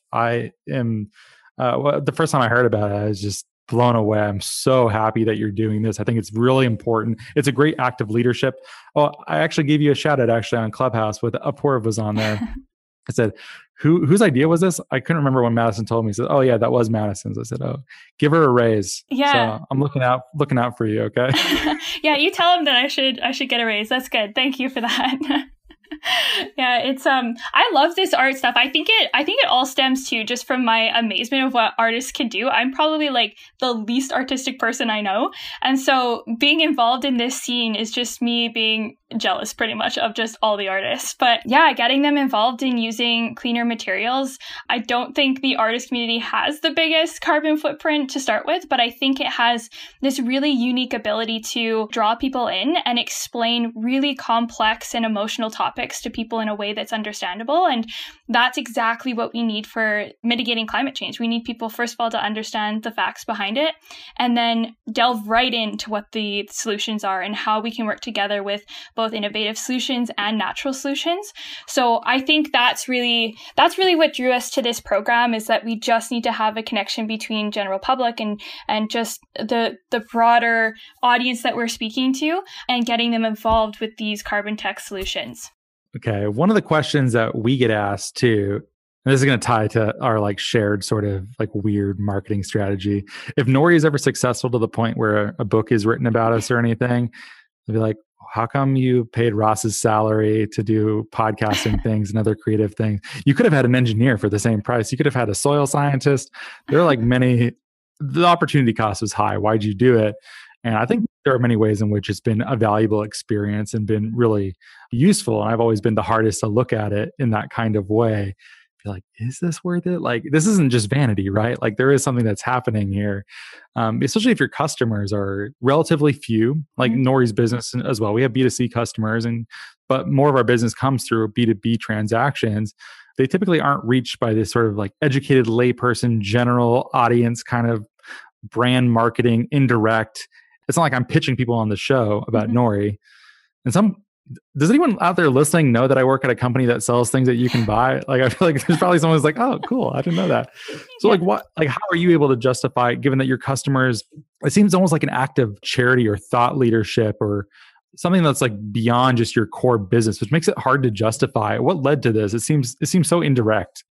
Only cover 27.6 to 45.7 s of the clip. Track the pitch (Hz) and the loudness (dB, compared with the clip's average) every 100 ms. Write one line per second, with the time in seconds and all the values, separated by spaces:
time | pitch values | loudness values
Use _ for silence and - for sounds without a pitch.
27.6 | 466 302 320 349 370 - 262 262 247 240 | 4 4 2 2 0 2 0 0 0 2
28.6 | 262 311 311 440 - - 294 480 - 247 | 2 0 2 2 2 0 0 0 2 0
29.6 | 269 - 262 262 262 233 220 240 - 254 | 0 0 0 0 -2 -6 -4 -6 -4 -2
30.6 | 233 226 226 233 226 190 233 269 262 247 | 0 0 0 0 -2 -4 -2 -2 0 0
31.6 | 220 - 226 226 247 - 240 185 254 220 | 0 0 0 -2 -6 -6 -6 -4 -2 0
32.6 | 254 269 311 311 302 247 214 - - _ | -2 0 0 0 0 0 -2 -6 -20 _
33.6 | 254 233 214 240 262 - 262 262 262 262 | -4 -2 -4 -4 -2 -4 -4 -6 -6 -8
34.6 | 233 254 233 214 202 202 349 - - - | -6 -4 -2 -2 -2 -2 -4 -6 -16 -6
35.6 | - 269 269 269 247 233 - 233 285 320 | -2 0 2 2 2 -2 -6 -2 2 2
36.6 | 311 - 233 254 277 247 240 262 - 240 | 2 2 2 2 0 -2 -2 -6 -6 -4
37.6 | 226 214 226 - 247 - 240 233 233 233 | -2 -4 -4 -6 -6 -4 -2 -2 -2 -2
38.6 | 220 220 214 - - 226 202 - 214 - | -2 -2 -4 -12 -10 -4 -2 -2 -6 -6
39.6 | 226 220 233 - 226 214 220 220 214 202 | -6 -4 -4 -2 -4 -4 -8 -2 -2 -2
40.6 | 196 190 196 247 - - 247 226 - 269 | -4 -4 -4 -6 -8 -2 0 2 2 4
41.6 | 320 247 240 269 294 285 269 220 233 240 | 4 4 0 2 2 2 0 2 0 0
42.6 | 269 240 226 226 240 233 233 226 247 233 | -2 -2 -2 -2 -2 -2 -4 -6 -4 -2
43.6 | 233 226 208 190 226 262 269 269 - - | -2 -4 -4 -4 -2 -2 -4 -8 -16 -12
44.6 | - 247 - 247 254 - 269 262 269 - | -4 -4 -2 -4 -2 0 0 0 0 0
45.6 | 220 | 0